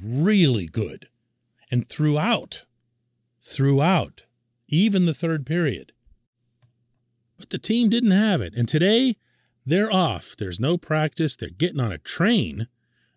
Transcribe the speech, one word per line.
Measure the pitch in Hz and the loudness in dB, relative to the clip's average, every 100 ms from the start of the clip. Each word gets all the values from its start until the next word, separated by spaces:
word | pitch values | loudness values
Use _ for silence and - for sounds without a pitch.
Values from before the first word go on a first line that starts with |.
really | 101 127 175 208 156 117 85 | -6 0 2 4 4 2 -2
good. | - 98 - - _ _ _ _ _ _ | -4 -6 -8 -20 _ _ _ _ _ _
And | 123 - | -4 -4
throughout, | - 151 147 190 226 - - - _ _ _ _ _ _ _ | -2 0 0 0 -2 -6 -16 -18 _ _ _ _ _ _ _
throughout, | - - 139 139 160 185 80 - _ _ _ _ _ | -12 -2 2 2 4 2 -2 -10 _ _ _ _ _
even | 151 214 196 175 | 2 2 4 2
the | |
third | 151 165 160 131 | 0 -2 -4 -4
period. | 170 160 80 - _ _ _ _ _ _ _ _ _ _ _ _ _ _ _ | -2 -2 -4 -10 _ _ _ _ _ _ _ _ _ _ _ _ _ _ _
But | - | -12
the | - | -10
team | - 233 226 | -2 0 2
didn't | 233 226 | 2 4
have | 190 214 175 | 4 2 0
it. | 90 117 | -2 -2
And | 117 | 0
today, | 151 180 226 262 220 _ _ _ _ | 2 2 4 2 -2 _ _ _ _
they're | 127 180 220 | -2 0 2
off. | 190 160 92 - - | 2 0 -2 -10 -10
There's | 95 87 | -8 -4
no | 131 170 | -2 -2
practice. | - 156 151 - 160 - | -2 -2 -2 -2 -4 -4
They're | 78 | -10
getting | 90 170 147 | -4 -4 -2
on | 117 | -4
a | 80 | -4
train, | - - 185 233 95 76 117 _ _ _ _ | -10 -2 2 2 0 -4 -8 _ _ _ _